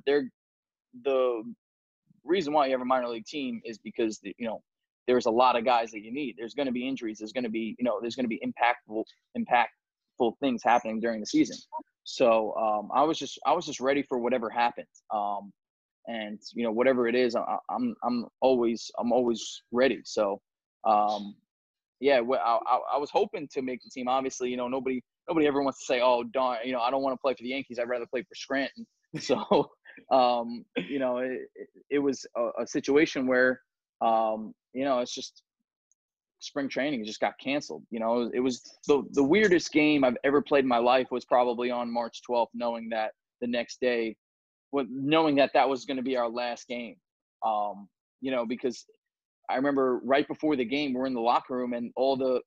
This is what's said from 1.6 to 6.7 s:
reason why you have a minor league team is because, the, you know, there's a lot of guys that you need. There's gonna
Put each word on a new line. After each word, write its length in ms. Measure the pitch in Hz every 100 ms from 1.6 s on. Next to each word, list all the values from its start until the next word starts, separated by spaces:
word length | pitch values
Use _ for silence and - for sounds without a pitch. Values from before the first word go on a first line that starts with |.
| _ _ _ _ _ _
reason 280 | 131 190 143
why 140 | 151 135
you 60 |
have 80 | 127
a 40 |
minor 240 | 127 131 120
league 180 | 117 110
team 340 | 151 131 113
is 140 | 117 107
because, 420 | 110 - 113 104
the, 120 | 101 -
you 80 | 117
know, 140 | 101 - _ _ _ -
there's 200 | 123 113
a 40 |
lot 260 | 113 127 120
of 80 |
guys 260 | 117 120 113
that 100 | 110
you 120 | 110
need. 240 | 131 135 104
There's 160 | 113
gonna 180 | 123 139